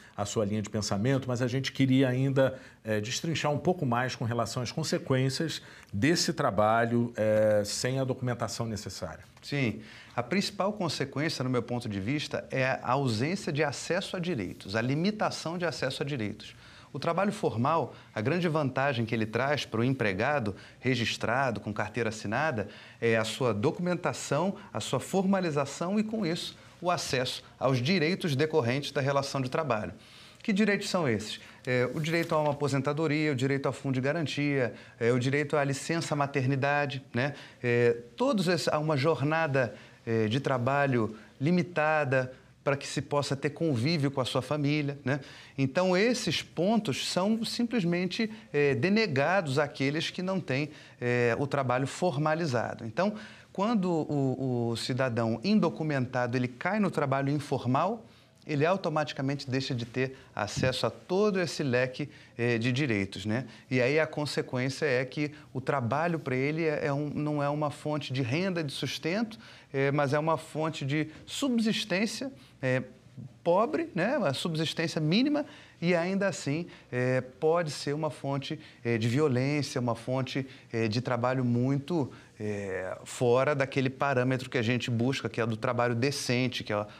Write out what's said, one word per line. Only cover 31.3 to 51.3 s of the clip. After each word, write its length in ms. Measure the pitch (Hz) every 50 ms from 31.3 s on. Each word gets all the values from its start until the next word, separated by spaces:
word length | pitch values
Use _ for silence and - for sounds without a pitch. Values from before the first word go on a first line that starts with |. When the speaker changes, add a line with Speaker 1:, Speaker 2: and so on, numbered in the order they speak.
| - - - - - - -
Speaker 2:
É, 240 | 127 127 123 127 - -
o 60 | 160
direito 340 | 151 165 160 170 165 165 165
a 80 | 156
uma 100 | 151 151
aposentadoria, 800 | 143 143 147 135 131 139 127 147 147 151 165 151 143 156 156 151
o 40 | 143
direito 320 | 117 131 135 143 135 139
ao 60 | 143 123
fundo 200 | - - 139 127
de 80 | 131
garantia, 720 | 127 139 147 170 156 - - 143 147 143 143 135 123 110 - - - - - -
é, 120 | 120 117
o 80 | 127 127
direito 360 | 120 135 135 147 151 143 156
à 80 | 147 139
licença 520 | 139 135 - - - 165 165 - - 156
maternidade, 880 | 147 143 139 - 143 123 131 139 135 127 143 147 147 147 135 131 131 - - -
né? 220 | 117 131 143 139 - - - - -
É, 340 | - 123 120 120 120 120 117 - - - -
todos 300 | - 247 277 277 196 165
esses, 200 | 175 180 160 -
a 120 | - - 151
uma 180 | 151 156 156
jornada, 800 | 135 131 165 156 - 135 151 160 165 165 151 135 135 127 107 - - - - - - -
é, 200 | 117 113 113 110
de 120 | 107 113 139
trabalho 760 | 131 139 131 123 120 131 139 143 143 135 127 120 110 104 107 - - - - -
limitada, 920 | 135 160 180 180 170 175 - 156 151 156 156 156 147 131 135 131 127 127 - - - - - - -
pra 140 | 143 139
que 100 | 139 -
se 140 | - - 151
possa 340 | - - 147 143 - - 143
ter 140 | 135 - 147
convívio 580 | 143 - 165 165 139 110 117 156 175 156 135 143
com 120 | 139 135
a 40 | 127
sua 160 | - - 131
família, 560 | 117 - 151 151 143 143 151 151 147 139 139 139 -
né? 160 | 123 143 147 143 - - - - - -
Então, 380 | - 135 135 131 180 185 185 180
esses 460 | 180 214 247 240 240 - 170 - -
pontos 680 | - - - - 170 202 233 214 208 147 131 - - -
são 340 | - 180 185 208 226 226 226
simplesmente, 880 | - - - 240 226 - 240 170 170 175 175 185 180 - - 226 214 - - - - -
é, 200 | 147 147 143 135
denegados 840 | 117 127 185 202 220 220 185 135 135 139 160 185 202 175 143 131 147
àqueles 500 | 147 143 - - 135 139 147 - - -
que 120 | - -
não 180 | 180 185 190 185
têm, 300 | - - 131 135 156 208 - - - - - -
é, 340 | 123 120 123 123 120 120